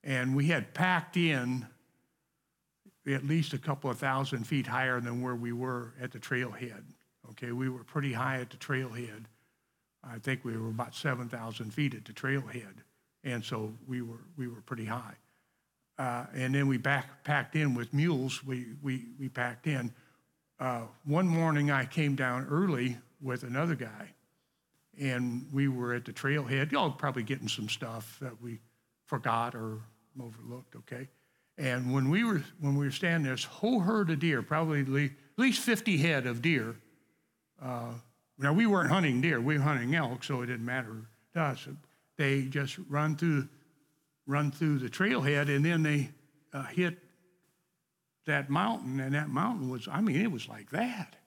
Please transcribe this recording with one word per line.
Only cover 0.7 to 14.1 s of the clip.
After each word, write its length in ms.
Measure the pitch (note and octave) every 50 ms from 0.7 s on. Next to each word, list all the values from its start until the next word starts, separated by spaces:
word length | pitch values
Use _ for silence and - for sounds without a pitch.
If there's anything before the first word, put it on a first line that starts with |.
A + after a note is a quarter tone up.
| -
packed 420 | - F#3 F#3 F#3 E3+ E3 - -
in 500 | F3 E3+ E3 D3+ C3 B2 B2 B2+ B2+ A2+ - - _ _ _ _ _ _ _ _ _ _ _ _ _ _ _ _ _ _ _ _ _ _ - _ _ _
at 180 | C#3 C#3 C3 C3+
least 300 | C#3 D#3 E3 D#3 - -
a 40 | C3+
couple 300 | - - C#3 C#3 - C3+
of 80 | A#2+ -
thousand 480 | - C3+ C3 C3+ C3+ C3+ C3+ A#2+ A2
feet 200 | - D#3 C#3 B2
higher 340 | - A2+ B2+ C3 C3 B2+ B2
than 220 | A#2+ A#2+ A#2+ B2
where 120 | B2 B2+ B2
we 180 | A#2+ A#2+ A#2+
were 420 | A#2+ A#2+ B2+ B2+ B2+ A#2+ A#2+ A#2 A#2+ -
at 140 | B2+ B2+
the 60 | - -
trailhead. 680 | - - C3+ B2 B2+ A#2+ G#2 - B2 A#2+ G#2+ G2+ - - - _ _ _ _ _ - A#2
Okay, 220 | G#2+ - B2 A#2+
we 180 | A#2+ B2 C3 C3
were 120 | B2+ B2
pretty 300 | A2+ - - D3+ C#3 C#3
high 280 | A#2+ A#2 B2+ C3+ C3+ B2+
at 100 | B2 B2
the 80 | - -
trailhead. 680 | - - C#3 C3 C3 B2 A#2 A#2 B2 A2+ G#2 G#2+ A2+ - _ _ _ _ _ _ _ _ _ _ _ _ _ _ -
I 140 | B2+ A#2 A#2
think 260 | - C#3 C3 C3 -
we 120 | B2 A2+
were 120 | A2+ A2+ A2+
about 260 | A2 A2+ A#2+ - -
seven 360 | - - D3 C3 B2 B2 A#2
thousand 420 | B2+ A#2+ A2+ A2+ A2 - A#2+ G#2+
feet 220 | G#2 - D3+ C#3 C3+
at 100 | G#2+ G#2
the 80 | -
trailhead. 600 | G#2+ - - C3 C#3 C#3 C3+ - - B2 A#2 - - - - _ _ _ _ _ _ _ -
And 180 | C#3 B2 A#2
so 300 | G2+ - - A2+ G#2+ G#2+ A2 A2+ B2 C3+
we 140 | B2+ B2
were, 180 | A#2+ A2+